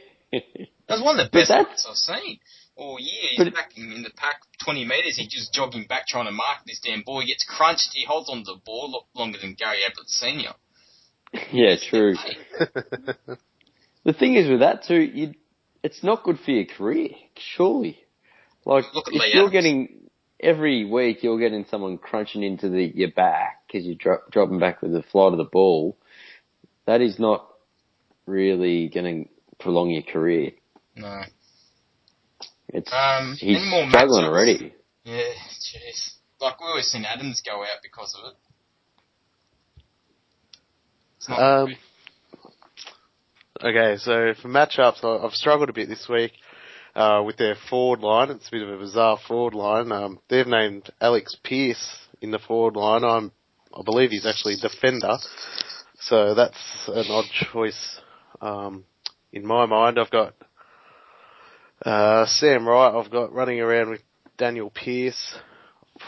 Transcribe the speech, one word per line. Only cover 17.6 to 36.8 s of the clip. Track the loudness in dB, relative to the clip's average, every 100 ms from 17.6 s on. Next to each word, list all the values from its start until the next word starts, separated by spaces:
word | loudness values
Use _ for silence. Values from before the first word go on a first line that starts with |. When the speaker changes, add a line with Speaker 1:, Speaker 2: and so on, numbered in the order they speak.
| 2 2 -4 -8 _ _ _ _ _ _ 2
Speaker 1:
Like, | 2 2
Speaker 2:
Look | -6 -4
at |
Speaker 1:
if | 0
Speaker 2:
Lee | 4
Speaker 1:
you're | 6 6
Speaker 2:
Adams. |
Speaker 1:
getting, | 4 4 2 -2 -10 -20 _ _ -2
every | 2 2 2 0 0
week | 0 0 0
you're | -2 0
getting | 0 -2 -6
someone | -6 -6 -8
crunching | -6 -6 -6 -4
into | -4 -4 -2
the, | 0
your | -2 0 -2
back | 2 2 2 -4 -8 _
'cause | -8
you're | -8 -4
dro-, | 0 0 0
dropping | 2 2 2
back | 0 0
with | -4
the | -4
flight | 0 4 4
of | 4
the |
ball, | 0 4 6 4 0 -8 _ -20 -20 -20 _ _ _ _ 0
that | 2
is | 2 0
not | 0 0 -4 _ _ _ _ _ _ _ -6
really | 0 2 2 2 0 -2
gonna | -4 -4 -6 -10 _ _ -10
prolong | 0 0 2
your | -2
career. | -4 -2 2 2 -2 -8 _ _ _ -18
Speaker 2:
No. | -14 -14 -16 _ _ _ _ _ _ _ _ _ _ -20 -20 _ -12
Speaker 1:
It's, | -10 -6
Speaker 2:
Um, | -2 0 0 -4 -4
Speaker 1:
he's | 0 0
Speaker 2:
any | 2
more | 0 4
Speaker 1:
struggling | 6 6 4
Speaker 2:
matchups? | 4
Speaker 1:
already. | 4 4 2 -2 _ _ _ -12
Speaker 2:
Yeah, | -6 -6 -8 -16 -16
jeez. | -16 -16 -14 -12 -12 -16 _ -8
Like, | -6 -6
we | -8
always | -4